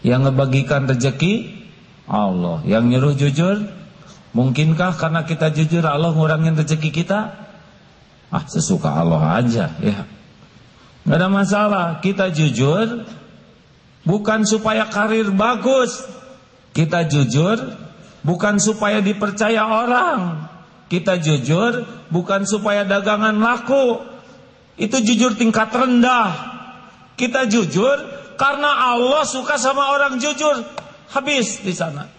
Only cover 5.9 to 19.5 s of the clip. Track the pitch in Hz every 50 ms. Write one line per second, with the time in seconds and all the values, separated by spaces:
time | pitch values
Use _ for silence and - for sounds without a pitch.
5.9 | 143 147 165 170 156 160 160 151 156 156 160 160 160 151 151 143 160 156 151 156
6.9 | 135 156 175 - 196 208 220 226 - - - - - - - - - - - -
7.9 | - - - - - - - - - - - - - 165 - - 92 82 - 76
8.9 | 71 80 85 85 82 78 78 80 85 - 123 120 113 113 92 78 - - 107 107
9.9 | 101 101 - - - - - - - - - - - - - - - - - -
10.9 | - - - - 151 165 185 190 196 196 196 175 202 202 214 208 202 190 175 170
11.9 | 160 156 - 185 202 196 190 185 160 147 156 143 117 110 131 143 160 196 226 226
12.9 | 240 233 - - - - - - - - - - - - - _ - - _ -
13.9 | - - - 160 185 214 208 214 214 220 214 185 220 214 214 220 214 220 214 -
14.9 | - 202 214 214 220 226 220 202 196 190 208 233 247 214 190 254 269 262 247 -
15.9 | - - - - - - - - - - - _ - - _ - - 143 165 156
16.9 | 175 170 165 151 147 147 135 113 113 143 165 190 220 233 262 - - - - -
17.9 | - - - - - - - 143 180 175 208 208 208 202 - 214 220 214 208 208
18.9 | 214 214 196 202 214 208 208 202 202 208 220 214